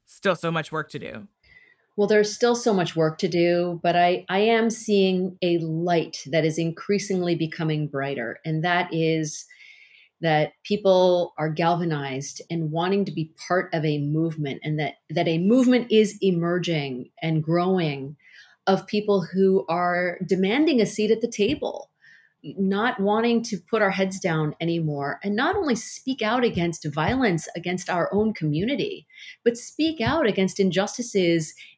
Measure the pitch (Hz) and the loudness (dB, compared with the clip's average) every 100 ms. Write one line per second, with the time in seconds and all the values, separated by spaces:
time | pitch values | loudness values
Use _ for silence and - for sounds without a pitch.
0 | _ - 196 170 170 165 156 156 147 147 | _ -6 -4 -2 -2 -4 -4 -6 -8 -10
1 | - 113 202 _ _ - _ _ _ - | -12 -12 -16 _ _ -20 _ _ _ -2
2 | 208 214 208 - 240 240 240 196 165 160 | 2 4 2 0 0 2 2 0 0 0
3 | 160 160 190 175 170 175 175 170 175 170 | 0 0 -2 2 2 2 0 -2 0 2
4 | 175 185 - 185 214 226 226 226 - 202 | 4 2 -2 0 2 2 2 -2 0 2
5 | 190 185 185 185 180 170 160 160 175 175 | 4 2 -2 -4 -2 0 -2 -2 0 0
6 | - - - 156 156 160 165 165 - 202 | 0 -6 -2 0 2 0 -2 -4 -2 -2
7 | 196 185 175 170 160 - 160 151 147 139 | 0 -2 0 -2 -2 -2 -2 -2 -2 -4
8 | 135 135 117 - - 156 175 175 - 160 | -6 -6 -8 -8 -6 -2 0 0 0 0
9 | 160 160 156 - - - - - - _ | 2 2 -2 -6 -16 -20 -20 -20 -20 _
10 | _ _ 165 151 151 - - 208 202 185 | _ _ 0 2 0 -4 -4 0 4 6
11 | 180 180 175 - 156 156 170 175 175 151 | 6 4 0 -2 -4 0 2 2 0 -2
12 | 139 131 143 - - 170 156 156 175 196 | -4 -6 -8 -12 -8 -4 -4 -2 0 0
13 | 190 151 156 - - 180 185 165 156 147 | 2 0 0 -6 -2 -2 0 -2 0 0
14 | 143 151 165 156 143 - 151 151 147 - | 0 0 0 -2 -6 -6 -4 -4 -4 -6
15 | - 156 165 165 185 247 247 247 233 220 | -8 -2 0 2 4 4 6 4 4 4
16 | 214 202 196 175 170 175 165 160 139 123 | 4 2 0 2 0 0 0 -2 -2 -6
17 | 123 - 160 160 151 170 180 185 160 139 | -10 -8 -2 0 2 0 2 2 0 -4
18 | 135 151 _ - - _ - 190 190 208 | -8 -14 _ -20 -20 _ 0 0 0 -2
19 | 208 202 170 185 190 190 - 170 180 175 | 2 0 0 2 4 2 0 -2 0 0
20 | 180 170 185 185 190 240 320 269 202 - | -2 -4 -2 0 2 2 2 4 2 0
21 | 214 220 233 - 208 294 - - - _ | 0 0 -2 0 -2 0 -6 -8 -14 _
22 | _ - _ _ 156 - 196 196 233 247 | _ -20 _ _ -12 -2 0 0 0 0
23 | 196 214 233 233 226 190 - 220 202 185 | 0 2 2 0 -2 -6 -4 0 2 2
24 | 196 190 185 160 156 147 165 170 156 143 | -2 -2 -2 0 0 -2 -2 0 -2 -2
25 | 139 - 202 208 294 415 330 226 - - | -4 -6 -4 -2 0 0 0 -2 -4 -10
26 | - 262 214 240 240 - 170 165 156 143 | -6 -4 0 2 0 0 -2 -2 -6 -2
27 | 160 254 247 170 - - 175 180 - 175 | 0 2 2 0 -2 -8 -6 -6 -2 -2
28 | 165 196 220 208 156 147 208 269 160 - | 0 2 0 0 -2 0 0 -2 -4 -6
29 | - - - - - 233 - - 311 311 | -14 -20 -20 -4 0 0 -4 -2 -2 0
30 | 226 311 247 196 190 - 190 170 208 - | 0 2 2 2 0 2 2 2 0 -4
31 | 240 202 175 170 156 - - | -4 0 2 2 0 -8 -20